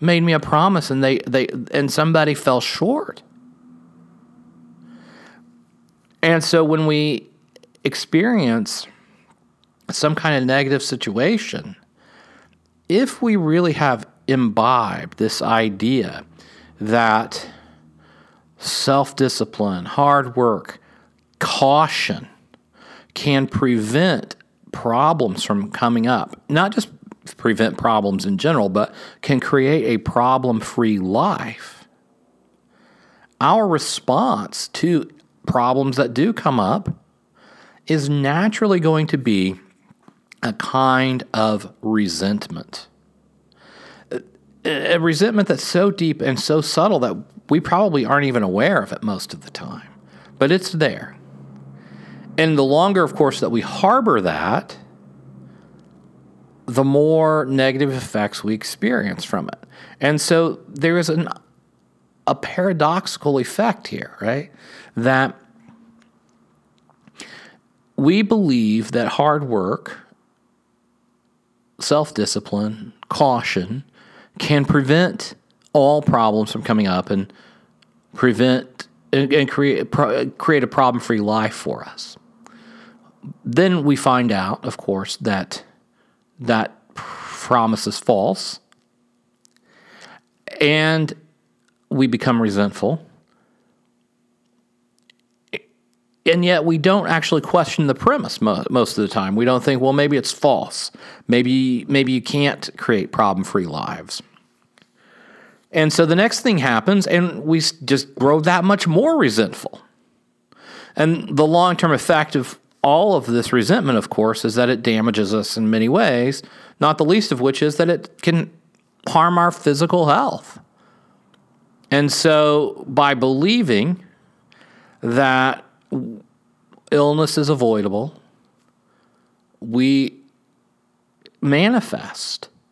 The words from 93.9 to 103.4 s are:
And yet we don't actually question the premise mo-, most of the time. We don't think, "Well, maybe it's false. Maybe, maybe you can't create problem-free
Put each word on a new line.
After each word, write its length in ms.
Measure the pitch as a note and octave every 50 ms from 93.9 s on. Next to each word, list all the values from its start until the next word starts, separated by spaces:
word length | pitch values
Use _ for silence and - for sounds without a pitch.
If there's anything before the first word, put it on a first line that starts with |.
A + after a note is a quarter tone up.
| _ _ _ _ _ _ _ _ _ _ _ _ _ _ _ _ _ _ _ _ _ _ _ _ _ _ _ _ _ _ _ _ - - _ _ _ _ _ _ _ _ _ _ _ _ -
And 200 | - E3 F3 F3
yet 200 | F3 F3+ D#3+ D#3
we 120 | E3+ E3
don't 300 | D#3+ C#3 F#3 F#3+ G#3 E3
actually 340 | E3 D#3+ D#3+ - - - D3+
question 460 | - - - F3 E3 - - - D#3
the 80 | C#3 C3
premise 480 | - - A#3 C#4+ C#4+ - A2+ - - A2+
mo-, 220 | G#2+ G2 E2+ - -
most 300 | B2+ B2 A2+ - - -
of 40 | G#2
the 60 | F#2+
time. 280 | - G#2 F#2+ F#2+ G2
We 80 | A2 A#2+
don't 180 | B2+ B2+ B2 A#2+
think, 180 | C#3+ C3+ B2
"Well, 120 | C3 C3+ C3+
maybe 240 | C#3+ C#3+ C#3+ D3
it's 160 | C3 A#2 - -
false. 580 | - - C#3+ B2 F2+ - - - - - - - - - - - - - -
Maybe, 560 | A#2+ B2 B2 B2 C3 C3 C3 C3 B2 A#2 G#2+ -
maybe 220 | C#3 C#3 C3+ B2+ C3
you 80 | B2
can't 480 | A2 - - C#3+ C#3+ C#3+ - - - - -
create 360 | - - - A#2 G2+ F#2 - -
problem-free 540 | - A2 G2 F#2+ F#2